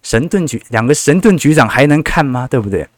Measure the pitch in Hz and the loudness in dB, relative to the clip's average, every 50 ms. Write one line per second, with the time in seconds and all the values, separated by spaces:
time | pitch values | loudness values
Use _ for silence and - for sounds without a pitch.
0 | _ - - 113 139 175 - 196 170 147 - 110 - _ 113 110 113 123 151 - | _ -2 -2 -2 -2 0 -2 -2 -2 -2 -6 -8 -10 _ -4 -2 0 0 -2 0
1 | - - 151 185 180 226 190 156 - 143 156 151 135 110 - - 139 147 147 151 | 0 0 0 2 4 2 2 4 2 2 4 4 2 2 2 2 2 2 2 0
2 | 147 - - 170 156 139 127 123 127 131 - 127 104 101 95 87 76 _ _ | 0 -2 -2 -2 -2 -2 -2 -4 -4 -2 -2 -2 -2 -2 -4 -6 -6 _ _